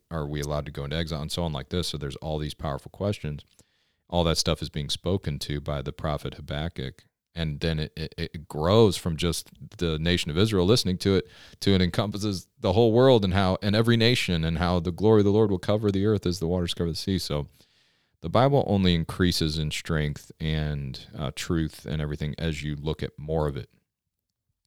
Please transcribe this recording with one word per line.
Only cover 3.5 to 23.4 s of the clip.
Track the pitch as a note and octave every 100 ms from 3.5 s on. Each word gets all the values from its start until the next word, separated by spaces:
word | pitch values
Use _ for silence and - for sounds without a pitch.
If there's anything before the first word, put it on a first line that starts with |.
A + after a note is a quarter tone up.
| _ _ _ _ _ _
All | F2
that | E2 D#2+
stuff | - D#2+
is | D2+
being | D#2+ C#2+
spoken | - E2+ F#2+ - C#2+
to | - C#2+
by | C#2 D2
the | C#2
prophet | - D#2 D2 C2+
Habakkuk. | - D2 D2 D#2+ - C2 - _ _ _ E2+
And | D#2+ D2
then | E2 D#2+
it, | D2+ -
it, | D#2 -
it | D#2+ E2 D2
grows | D2 D#2+ G#2+ A2 E2+
from | F2+ D#2
just | F2 D#2+ - - - -
the | F2 D#2
nation | D#2+ F2 -
of | D2+
Israel | A2 G#2 F2
listening | A#2+ F#2 F2+
to | G2
it | F#2+ - - - -
to | G2+ G2
it |
encompasses | F2+ - G#2 G2+ G#2+ F#2 - _
the | G#2
whole | F#2 A#2
world | A2 C3 B2
and | G2 F2+
how, | F#2+ F#2
and | G#2 G#2
every | A#2 A#2
nation, | A2+ B2 - E2+
and | D#2+ E2
how | F2 F2+
the | E2+
glory | E2 G2+ A2
of | G2+
the |
Lord | G2+ A2
will | F#2
cover | - G#2 G#2+
the | F#2+ G2+
earth | G#2 F#2
as | F2
the | E2
waters | F2+ E2+
cover | - F2
the | D2+
sea. | - F#2+
So | - D2+ C#2+ _ _ _ _ _ _ _
the | E2
Bible | G2 C3 C#3 -
only | G2+ F#2 E2+
increases | D#2+ - F2+ E2 D#2+ D#2
in | D2+
strength | - - D#2+ D2+ C#2+ - -
and, | D#2+ D#2 D2+ D2 C#2 B1+ - -
uh, | C#2+ -
truth | - F2 D#2 - -
and | D#2
everything | D2+ D2 D#2 C2
as | E2 D2
you | C#2+ D2
look | D2 D#2
at | - -
more | D2 D#2+